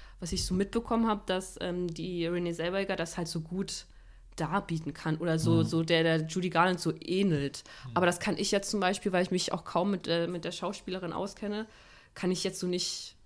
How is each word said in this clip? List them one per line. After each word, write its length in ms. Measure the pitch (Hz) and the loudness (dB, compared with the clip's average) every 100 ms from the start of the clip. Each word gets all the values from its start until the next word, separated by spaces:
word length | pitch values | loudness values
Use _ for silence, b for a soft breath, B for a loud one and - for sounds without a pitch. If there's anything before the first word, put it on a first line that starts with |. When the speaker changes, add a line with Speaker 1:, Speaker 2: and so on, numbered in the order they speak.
| B B | B B
Speaker 1:
was 120 | 165 | -4
ich 140 | 185 - | -2 0
so 100 | 185 | 0
mitbekommen 520 | 202 233 233 226 226 | 2 0 0 2 2
hab, 200 | 208 - | 2 0
dass, 300 | 185 185 - | -2 -2 -6
ähm, 260 | 180 180 180 | -4 -2 -2
die 400 | 170 175 175 165 | -2 -4 -2 0
Renée 260 | 175 175 | 0 -2
Zellweger 420 | 165 170 190 196 180 | -2 0 0 0 -2
das 200 | 160 - | -2 -4
halt 120 | 160 | -4
so 120 | 170 | -4
gut 440 | 160 185 196 - - b b b b - | -4 -4 -4 -6 -12 b b b b -6
darbieten 580 | 151 196 196 165 143 | -2 -2 -2 -4 -4
kann 240 | 156 160 156 | -6 -2 -2
oder 200 | 170 160 | 0 2
so, 180 | - 165 | 6 6
Speaker 2:
Mhm. 60 | |
Speaker 1:
so 200 | - 165 | 4 2
der, 200 | 165 165 | 4 4
der 220 | 165 160 160 | 6 4 2
Judy 240 | 185 180 | -2 2
Garland 300 | 165 180 180 | 4 4 4
so 140 | 170 160 | 0 -2
ähnelt. 640 | - 185 196 151 139 - - B 127 | -2 2 4 2 0 -6 -14 B -4
Speaker 2:
Mhm. 60 | |
Speaker 1:
Aber 120 | 117 180 | 2 4
das 140 | 175 | 4
kann 180 | - - | -2 0
ich 140 | 208 | 2
jetzt 180 | 202 - | 0 0
zum 100 | 208 | 0
Beispiel, 320 | 185 185 202 | 2 2 0
weil 120 | 180 | 2
ich 80 | 185 | 2
mich 220 | 180 - | 0 0
auch 100 | 160 - | -4 -2
kaum 260 | 170 196 | 0 0
mit, 160 | 185 - | 0 0
äh, 200 | 170 170 | 0 0
mit 180 | 180 170 | -4 -6
der 60 | |
Schauspielerin 640 | 180 180 190 - 185 175 | -6 -6 -6 -8 -6 -4
auskenne, 540 | - 196 - 208 208 220 B B B B - | -4 -6 -6 -6 -6 -8 B B B B -4
kann 160 | 180 | 0
ich 120 | 185 | 0
jetzt 160 | 190 190 | -2 -2
so 80 | 180 | -2
nicht 480 | 180 180 - - - | -2 -2 -6 -10 -18